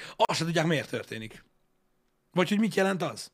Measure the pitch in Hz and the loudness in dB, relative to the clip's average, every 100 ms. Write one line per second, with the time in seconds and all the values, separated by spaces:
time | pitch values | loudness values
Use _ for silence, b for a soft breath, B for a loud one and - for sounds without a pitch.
0 | B B 208 160 160 170 160 151 113 117 | B B 0 2 0 2 2 2 0 -6
1 | - 113 110 - - _ _ _ _ _ | -6 -10 -12 -16 -20 _ _ _ _ _
2 | _ _ _ 170 180 208 220 196 190 190 | _ _ _ 0 2 2 2 2 2 2
3 | 156 107 - | -4 -6 -14